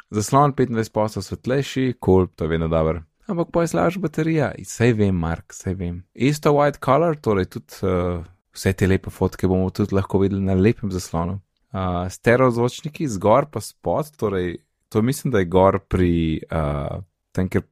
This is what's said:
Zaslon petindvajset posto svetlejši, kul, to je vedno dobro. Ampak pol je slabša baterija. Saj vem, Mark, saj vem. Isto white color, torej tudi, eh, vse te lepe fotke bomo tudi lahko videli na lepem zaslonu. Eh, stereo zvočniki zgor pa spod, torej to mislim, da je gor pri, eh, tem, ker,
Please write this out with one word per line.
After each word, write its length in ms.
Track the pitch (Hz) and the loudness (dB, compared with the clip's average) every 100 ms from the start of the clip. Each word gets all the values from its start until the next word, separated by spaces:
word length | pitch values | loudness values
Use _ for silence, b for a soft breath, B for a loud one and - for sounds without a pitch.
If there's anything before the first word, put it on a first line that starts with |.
| - | -8
Zaslon 440 | 104 101 135 143 | -6 0 2 2
petindvajset 420 | 135 120 113 107 | 2 0 -2 -2
posto 280 | 107 107 101 | -2 -2 -4
svetlejši, 720 | - 92 117 139 131 131 127 | -8 -8 -2 -2 -2 -2 -2
kul, 320 | - - 92 90 | 0 4 4 4
to 160 | - | -2
je 60 | 80 | -2
vedno 180 | 82 80 | -2 0
dobro. 360 | 80 80 82 - _ | 2 0 -2 -8 _
Ampak 260 | - 170 165 | -6 -4 -2
pol 140 | 170 | -2
je 40 | 165 | 0
slabša 320 | 170 175 180 | 0 0 -2
baterija. 520 | 160 156 160 160 113 - | -4 -2 0 0 0 -4
Saj 340 | - - 120 | -8 2 2
vem, 220 | 110 101 | 4 2
Mark, 380 | 92 80 82 - | 2 -2 -4 -10
saj 200 | - 98 | -10 -6
vem. 280 | 92 87 87 - | -6 -6 -8 -12
Isto 400 | - 127 147 156 | -2 0 2 2
white 280 | 143 147 143 | 2 2 0
color, 360 | - 139 170 | 0 2 2
torej 300 | 151 - 98 92 | 0 0 0 0
tudi, 260 | 110 - - | -6 -16 -6
eh, 440 | 95 90 90 87 82 _ _ | -2 0 -2 -4 -10 _ _
vse 240 | - 98 | -4 -2
te 140 | 95 92 | 2 2
lepe 220 | 95 - | 2 -2
fotke 380 | - 92 - 92 | -2 -2 0 0
bomo 220 | 92 92 | 0 0
tudi 260 | - 101 | -2 0
lahko 240 | 95 - 95 | 0 0 0
videli 220 | 98 98 | 2 0
na 120 | 95 | 0
lepem 380 | 95 101 - 101 | 2 2 2 -4
zaslonu. 480 | 90 - 85 87 98 - _ _ | -6 -6 -4 -4 -6 -12 _ _
Eh, 60 | 98 92 87 92 | -6 -4 -4 -6
stereo 420 | - 117 120 131 | -2 2 4 4
zvočniki 580 | 117 123 - 151 - 151 | 2 -2 -4 -12 -6 -6
zgor 380 | 98 101 123 151 | 0 2 2 2
pa 140 | 113 | -6
spod, 500 | - - 87 104 151 | -10 -8 -4 -2 -4
torej 440 | - 107 95 90 82 _ _ _ | -4 -2 -2 -4 -6 _ _ _
to 100 | 110 | 0
mislim, 300 | 117 135 147 | 0 -2 0
da 80 | 107 | 0
je 60 | 85 | 2
gor 320 | 92 95 95 | 4 4 2
pri, 300 | - 92 87 85 80 78 | 0 2 2 2 0 -2
eh, 580 | - 82 73 73 73 87 - _ _ | -4 -2 -2 -2 -6 -8 -12 _ _
tem, 200 | - 92 | -4 -2
ker, 120 | 98 - | -2 -6